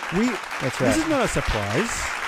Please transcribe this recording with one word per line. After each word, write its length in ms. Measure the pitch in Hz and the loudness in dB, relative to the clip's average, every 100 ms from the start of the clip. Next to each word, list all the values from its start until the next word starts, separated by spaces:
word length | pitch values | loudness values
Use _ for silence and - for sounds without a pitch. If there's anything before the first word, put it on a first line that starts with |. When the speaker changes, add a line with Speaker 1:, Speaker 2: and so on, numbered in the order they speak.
| - 170 | -2 0
Speaker 1:
We, 80 | 247 202 - - | 2 0 -6 -4
Speaker 2:
That's 160 | 135 - | -2 0
Speaker 1:
this 20 | |
Speaker 2:
right. 160 | 123 320 | 2 2
Speaker 1:
is 100 | 320 | 2
not 140 | 285 208 | 2 2
a 20 | |
surprise. 640 | 156 - 110 101 123 233 - - - | 0 0 0 0 0 0 -2 -4 -4